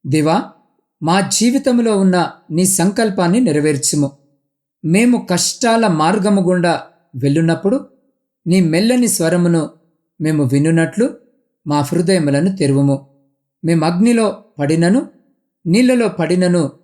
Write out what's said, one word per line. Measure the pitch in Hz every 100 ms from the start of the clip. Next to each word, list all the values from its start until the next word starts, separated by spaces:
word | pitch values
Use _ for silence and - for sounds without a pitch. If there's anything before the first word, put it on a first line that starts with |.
| 131
దేవా, | 156 151 190 - - _ _ _ _
మా | 151 190
జీవితంలో | 190 - 226 254 269 240 226 202
ఉన్న | 190 180 165 - _
నీ | 160 185
సంకల్పాన్ని | - 180 202 220 196 170 214
నెరవేర్చుము. | 240 147 151 143 - 151 139 - _ _ _ _ _ _
మేము | 151 185 247 233 -
కష్టాల | 175 - - 233 226 220
మార్గము | 156 160 202 196 196
గుండా | 180 180 175 156 - _ _
వెళ్ళునప్పుడు, | 131 139 147 165 165 196 269 - _ _ _ _ _ 165
నీ | 185
మెల్లని | 165 160 220 247 233
స్వరమును | - 165 175 175 165 147 _ _ _ _ _
మేము | 156 156
వినునట్లు | 135 139 156 165 165 202 254 - _ _ _ _ 147
మా | 147
హృదయములను | 135 165 175 185 143 139 185 190
తెరువుము. | 143 139 139 139 - _ _ _ _ _
మేము | 165 165
అగ్నిలో | 156 175 226 233 208 - _ -
పడినను, | 143 165 170 240 339 _ _ _ _ _ 165
నీళ్లలో | 196 254 247 220
పడినను | - 160 180 180 175 139 -